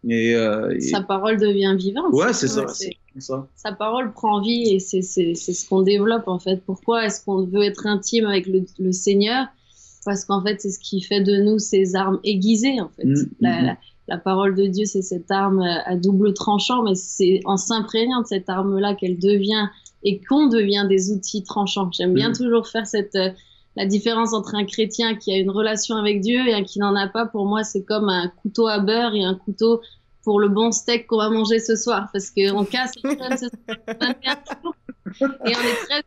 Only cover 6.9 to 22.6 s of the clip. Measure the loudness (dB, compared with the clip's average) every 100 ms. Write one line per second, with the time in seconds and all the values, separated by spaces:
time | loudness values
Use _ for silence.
6.9 | 0 0 -4 -4 -2 0 0 0 0 -2
7.9 | -2 0 0 2 0 0 -2 -2 -4 -2
8.9 | 0 2 2 2 0 -4 _ _ _ -20
9.9 | _ -6 -6 -2 -2 0 -4 -6 -8 -6
10.9 | -6 -2 0 4 4 4 2 2 2 2
11.9 | 2 0 0 0 0 2 4 2 0 -4
12.9 | -2 2 2 0 0 0 2 0 -2 -12
13.9 | _ -10 -6 0 2 2 2 2 2 -2
14.9 | -2 -4 -8 -2 0 2 2 2 -2 -2
15.9 | 0 2 4 4 2 0 0 2 0 2
16.9 | 0 -4 0 4 4 2 -2 0 -4 -2
17.9 | 0 0 -2 -2 -4 -4 -4 0 0 0
18.9 | -2 -2 0 2 2 2 0 -2 -6 -20
19.9 | _ -4 -4 0 4 4 4 2 2 4
20.9 | 2 2 -4 -4 -8 -6 -4 -2 -2 -4
21.9 | -2 0 2 2 -2 0 0